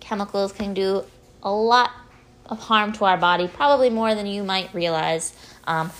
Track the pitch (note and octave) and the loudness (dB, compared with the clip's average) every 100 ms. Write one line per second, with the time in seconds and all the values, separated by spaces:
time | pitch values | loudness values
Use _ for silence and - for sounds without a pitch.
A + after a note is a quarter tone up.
0 | - G#3 G3+ G3+ G3 G3 G3+ G3 F#3+ F#3+ | -8 -6 -4 -2 -4 -4 -6 -2 0 0
1 | - - - - G3 G#3 A3+ B3 A#3+ - | -4 -14 -20 -10 -4 0 4 4 2 -4
2 | - - - - - A3 - A3 G#3 A3 | -20 -20 -20 -20 -14 -12 0 0 2 0
3 | G3 F#3 F3 F3 F3+ - C#4+ C#4 B3+ A3+ | 2 4 4 2 0 0 2 4 4 2
4 | A3+ G#3+ G3+ G3+ G3 F#3+ F3+ F3 E3+ D#3+ | 0 -2 -4 -6 -4 -4 -4 -4 -2 0
5 | D#3+ E3 - - - - - D#3+ E3 - | 0 -2 -4 -12 -20 -12 -4 -4 -4 0